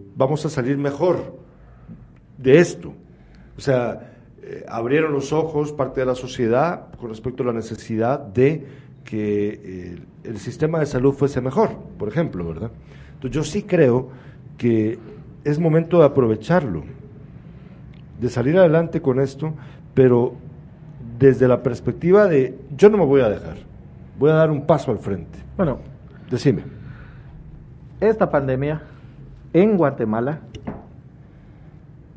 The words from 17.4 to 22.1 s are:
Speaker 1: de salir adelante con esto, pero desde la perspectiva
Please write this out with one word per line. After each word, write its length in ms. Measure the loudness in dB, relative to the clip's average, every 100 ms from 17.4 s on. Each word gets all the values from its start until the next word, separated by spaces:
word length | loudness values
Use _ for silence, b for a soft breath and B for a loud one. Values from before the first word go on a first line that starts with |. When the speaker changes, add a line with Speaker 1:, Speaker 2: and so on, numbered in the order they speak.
| B B B B B B -18 -6
Speaker 1:
de 100 | -4
salir 260 | -2 2 6
adelante 440 | 6 6 2 -2
con 180 | 0 0
esto, 320 | 0 -4 -8 -8 B B B
pero 400 | 6 6 6 2 -4 -18 -20 -20 -20 -20 -18 -10 4
desde 280 | 4 6 4
la 160 | 2
perspectiva 640 | 0 -4 -6 -2 4